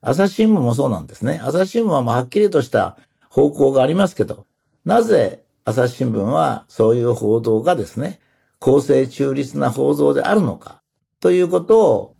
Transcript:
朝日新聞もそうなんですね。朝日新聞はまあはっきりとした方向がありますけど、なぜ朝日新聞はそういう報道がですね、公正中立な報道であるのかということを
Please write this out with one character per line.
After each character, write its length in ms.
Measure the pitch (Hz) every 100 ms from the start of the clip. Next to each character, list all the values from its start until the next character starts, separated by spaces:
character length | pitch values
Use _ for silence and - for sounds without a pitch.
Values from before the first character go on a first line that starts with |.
朝 260 | - 143 196
日 60 |
新 160 | 196 220
聞 100 | 208
も 160 | 123 117
そ 120 | 139
う 20 |
な 100 | 101
ん 80 | 78
で 80 | -
す 80 |
ね。 160 | 104 -
朝 200 | 120 156
日 80 | 190
新 120 | 233
聞 20 | 226
は 160 | 151
ま 100 | 120
あ 20 | 117
は 40 |
っ 60 | 131
き 100 | 202
り 100 | 208
と 120 | 160
し 80 | 123
た 280 | 120 92 - _ _ _
方 220 | - 143
向 200 | 147 139
が 100 | 135
あ 60 | 131
り 80 | 170
ま 120 | 196
す 80 | -
け 100 | -
ど、 200 | - - _ _ _ -
な 160 | 220
ぜ 420 | 226 190 104 92 _ _ -
朝 220 | 113 123
日 80 | 123
新 160 | 127
聞 80 | 110
は 460 | 101 147 151 107 _
そ 220 | - 110
う 60 | 120
い 80 |
う 100 | 120
報 260 | 117 107 113
道 220 | 113 110
が 140 | 131 175
で 100 | 104
す 120 | -
ね、 220 | 98 190 _ _ _ _
公 220 | - 139
正 260 | 139 135 131
中 260 | - 139
立 240 | 135 131 143
な 140 | 135
報 240 | 131 135 147
道 180 | 143
で 80 | 139
あ 120 | -
る 80 | 214
の 160 | 156 90
か 240 | - - _ _ _ _
と 100 | 180
い 100 | 180
う 60 | 180
こ 140 | 180
と 300 | 170 226 196
を 240 | 107 - _